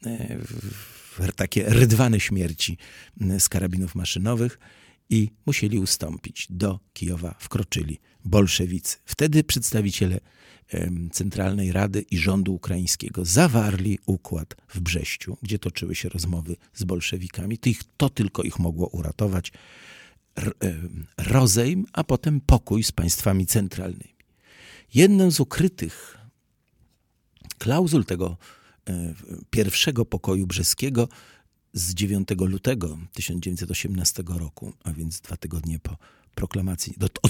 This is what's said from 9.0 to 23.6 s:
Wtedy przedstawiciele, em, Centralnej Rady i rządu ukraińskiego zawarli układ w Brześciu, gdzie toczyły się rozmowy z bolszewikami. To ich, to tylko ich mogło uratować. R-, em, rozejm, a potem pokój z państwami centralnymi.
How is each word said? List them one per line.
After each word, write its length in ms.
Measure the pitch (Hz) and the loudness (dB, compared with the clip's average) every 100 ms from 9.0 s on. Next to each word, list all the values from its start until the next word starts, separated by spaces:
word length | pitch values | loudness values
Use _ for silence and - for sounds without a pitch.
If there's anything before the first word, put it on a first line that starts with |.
Wtedy 400 | - - 156 151 | -10 -2 4 4
przedstawiciele, 760 | 151 127 - 113 101 - 92 92 - _ - - _ | 4 0 0 0 0 0 0 0 -6 _ -20 -20 _
em, 420 | 85 85 87 85 | -4 -4 -4 -6
Centralnej 640 | - 98 98 95 101 95 | -4 -4 0 0 0 2
Rady 280 | 90 101 101 | 2 2 0
i 180 | - 90 | 0 0
rządu 360 | 90 98 95 | 2 2 2
ukraińskiego 680 | 92 - 90 87 - - - | -2 -2 -2 -2 -2 -4 -4
zawarli 760 | 87 101 175 117 107 95 95 98 - | 2 6 6 6 2 0 0 -2 0
układ 500 | 92 - 85 78 - _ | -2 -2 -8 -8 -14 _
w 120 | 90 | -6
Brześciu, 560 | 82 82 71 - - - | -2 -2 -4 -8 -8 -10
gdzie 160 | 98 104 | -6 -4
toczyły 360 | 90 - 87 | -4 -4 -6
się 140 | 87 90 | -6 -4
rozmowy 480 | 90 85 85 80 85 _ | -4 -2 -2 -4 -8 _
z 100 | - | -8
bolszewikami. 720 | 90 90 - 92 90 - 95 113 | -4 -2 -2 -6 -6 -6 -6 -2
To 100 | 127 | 0
ich, 160 | 113 - _ | 0 -6 _
to 140 | 139 | -2
tylko 320 | - 101 - | 2 0 0
ich 160 | - - | -4 0
mogło 280 | 85 80 87 | -2 0 -4
uratować. 640 | 87 76 - 104 92 - - - - - - - _ _ - | -4 -6 -2 0 0 -4 -14 -20 -20 -20 -20 -20 _ _ -6
R-, 180 | 104 - | -6 -2
em, 460 | 98 80 85 82 80 - | -4 -4 -8 -10 -12 -8
rozejm, 720 | - 135 123 101 123 180 196 | 2 4 6 4 2 0 -2
a 120 | - | -4
potem 360 | 156 131 156 147 | 0 0 2 0
pokój 440 | - - - 113 | 6 4 6 0
z 80 | 107 | 0
państwami 540 | - 85 - - 95 90 | 0 0 2 2 2 2
centralnymi. 680 | 117 | 0